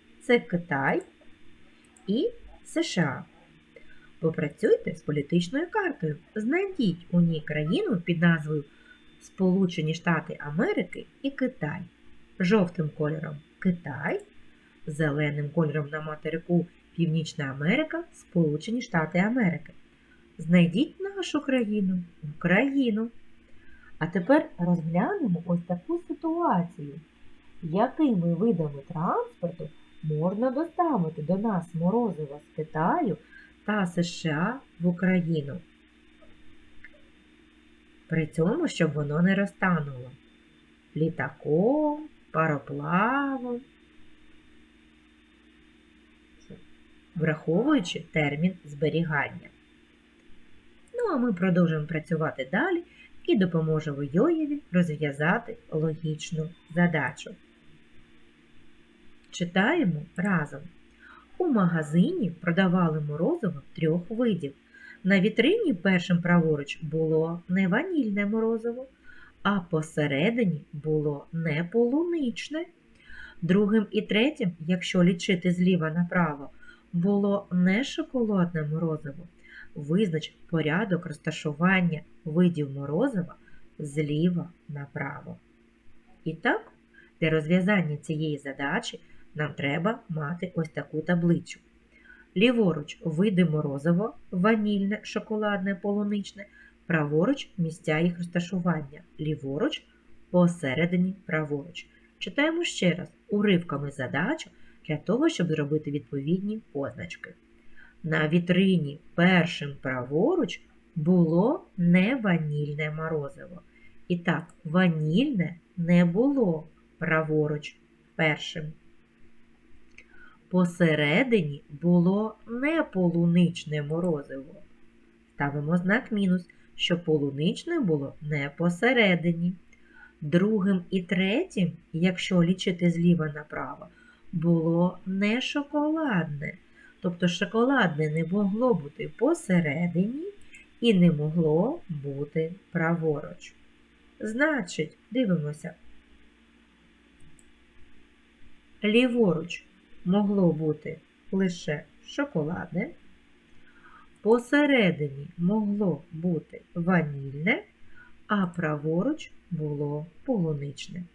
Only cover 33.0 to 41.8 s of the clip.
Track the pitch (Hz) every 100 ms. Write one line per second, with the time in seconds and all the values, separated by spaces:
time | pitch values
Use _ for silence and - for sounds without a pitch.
33 | 277 - - - - _ - 208 185 180
34 | 175 - 160 147 185 269 - - 170 170
35 | 185 185 156 160 139 123 - _ _ _
36 | _ _ - - - - - - - -
37 | - _ _ _ _ _ _ _ _ _
38 | - 160 156 - 165 285 311 - 180 147
39 | 143 147 175 196 202 - 190 170 143 131
40 | 127 - _ _ _ _ _ _ _ -
41 | 160 165 131 - - 151 214 294